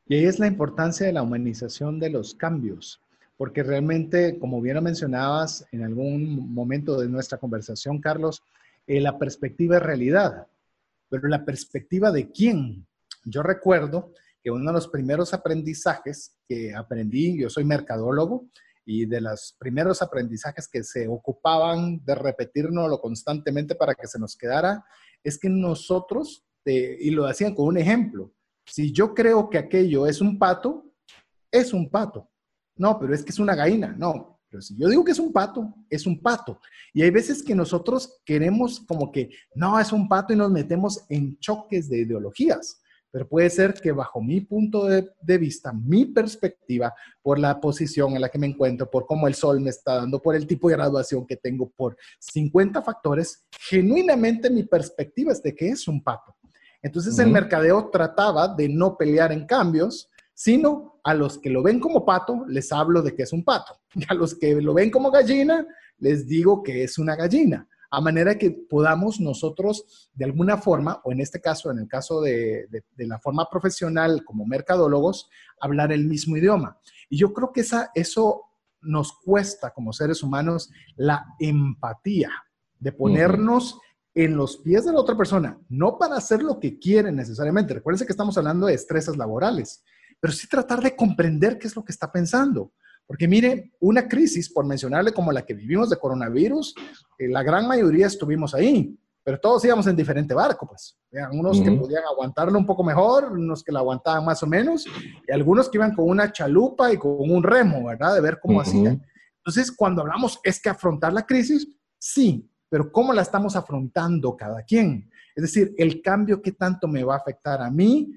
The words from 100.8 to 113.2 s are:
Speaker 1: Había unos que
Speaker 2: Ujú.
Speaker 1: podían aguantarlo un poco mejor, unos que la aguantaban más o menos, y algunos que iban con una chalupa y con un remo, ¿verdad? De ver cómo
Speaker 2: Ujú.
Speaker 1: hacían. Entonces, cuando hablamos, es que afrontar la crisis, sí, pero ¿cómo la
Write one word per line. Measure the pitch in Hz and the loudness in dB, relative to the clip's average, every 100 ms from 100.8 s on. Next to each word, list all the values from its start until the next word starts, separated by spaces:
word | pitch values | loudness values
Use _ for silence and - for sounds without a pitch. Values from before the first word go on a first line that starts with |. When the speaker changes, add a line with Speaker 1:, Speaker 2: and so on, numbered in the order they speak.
| - _ _ | -20 _ _
Speaker 1:
Había | 131 135 | -12 -8
unos | 147 180 196 | -4 2 4
que | 190 | 4
Speaker 2:
Ujú. | 139 | 2
Speaker 1:
podían | 131 156 160 | 0 -4 -4
aguantarlo | 135 131 151 170 202 | -4 -4 -2 2 2
un | |
poco | 196 185 | 2 0
mejor, | 175 151 208 269 277 | 2 4 4 4 2
unos | 180 165 151 | -2 -4 -6
que | - | -6
la | 143 | -2
aguantaban | 131 127 160 160 | -2 -2 -2 0
más | 160 156 | 0 -2
o | 156 | 0
menos, | 175 269 330 - - - - - | 2 2 -2 -6 -14 -14 -12 -4
y | |
algunos | 139 147 214 254 | 0 4 4 4
que | 214 | 2
iban | 214 | 2
con | 208 165 | 2 2
una | 190 208 | 4 2
chalupa | 208 143 165 262 262 247 | 0 2 4 4 4 2
y | 208 | 2
con | 143 143 147 | 0 0 2
un | 180 | 2
remo, | 180 247 214 143 120 | 4 6 4 2 -2
¿verdad? | 113 160 | -2 2
De | 196 | 2
ver | 151 170 | 2 0
cómo | - 101 | 2 2
Speaker 2:
Ujú. | |
Speaker 1:
hacían. | - 101 113 135 - _ _ _ | 4 2 4 2 -4 _ _ _
Entonces, | 175 208 247 | -4 -2 0
cuando | - 202 175 | 2 2 2
hablamos, | 151 190 254 - | -2 -2 -4 -2
es | 190 185 | -2 -2
que | 208 | -2
afrontar | 190 180 151 165 | -2 -2 0 0
la | 202 214 | -2 0
crisis, | 254 247 294 302 - _ _ | 0 2 0 -2 -12 _ _
sí, | - - 233 120 - _ _ | -4 2 4 2 -4 _ _
pero | 151 151 | -2 0
¿cómo | - 262 | 2 2
la | 220 | 2